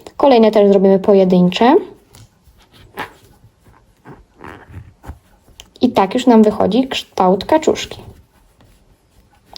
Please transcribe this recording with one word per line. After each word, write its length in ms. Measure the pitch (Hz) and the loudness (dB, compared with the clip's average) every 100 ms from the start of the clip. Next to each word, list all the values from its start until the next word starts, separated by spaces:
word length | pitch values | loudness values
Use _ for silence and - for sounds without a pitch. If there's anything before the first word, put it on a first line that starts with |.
| - - | -20 -4
Kolejne 340 | 285 240 220 | 2 2 2
też 180 | 214 202 | 2 2
zrobimy 300 | 196 190 196 | 2 2 0
pojedyncze. 800 | 196 196 185 185 180 - 233 339 - - _ - - _ _ _ _ _ _ - - - _ _ _ _ _ _ _ _ - - _ _ 71 90 - - - _ - - _ _ _ _ - _ | 2 2 2 2 0 0 2 2 -2 -12 _ -20 -20 _ _ _ _ _ _ -18 -18 -20 _ _ _ _ _ _ _ _ -20 -20 _ _ -20 -20 -20 -20 -20 _ -20 -20 _ _ _ _ -20 _
I 100 | 254 | -2
tak 240 | - 190 | 0 -2
już 120 | 247 254 | -2 2
nam 160 | 226 | 4
wychodzi 460 | 214 202 190 226 262 | 2 0 -2 -2 -4
kształt 560 | - - - 185 196 | -8 -14 -4 -2 -2
kaczuszki. 540 | - 311 - - - - - - _ _ _ _ _ _ _ _ _ _ _ _ _ | -2 -2 0 -4 -8 -16 -20 -20 _ _ _ _ _ _ _ _ _ _ _ _ _